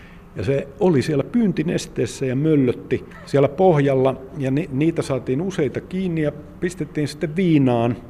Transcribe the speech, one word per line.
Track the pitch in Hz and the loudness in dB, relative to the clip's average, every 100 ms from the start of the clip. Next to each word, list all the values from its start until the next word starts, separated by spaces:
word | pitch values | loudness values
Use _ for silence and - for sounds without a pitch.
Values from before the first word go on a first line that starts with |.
| - - - - | -20 -20 -16 -6
Ja | |
se | 98 139 - - | -2 -2 -4 0
oli | 185 143 | 2 2
siellä | 117 143 | 2 -2
pyyntinesteessä | 139 240 214 165 156 185 - - 123 - 131 | 0 2 2 0 -2 -2 -4 -4 -4 -2 -2
ja | 127 | 0
möllötti | 160 147 127 - - 123 - - - | 2 4 4 0 -2 -4 -4 -18 -2
siellä | 139 135 | 2 2
pohjalla, | 139 190 147 139 135 131 131 - 160 | 4 4 6 4 4 2 0 -10 -6
ja | 131 | -2
ni-, | 139 180 | -2 -2
niitä | 131 160 160 | 0 0 0
saatiin | - 131 127 131 | -2 -4 -2 -4
useita | 190 - 135 117 | -2 -2 -2 -2
kiinni | - 185 185 160 | -6 -6 -4 -2
ja | 147 143 - - | -2 -4 -16 -6
pistettiin | 180 - 151 156 143 | -6 -6 -8 -4 -4
sitten | - 165 160 | -4 -4 0
viinaan | 180 151 131 120 120 117 | 4 6 6 4 0 -2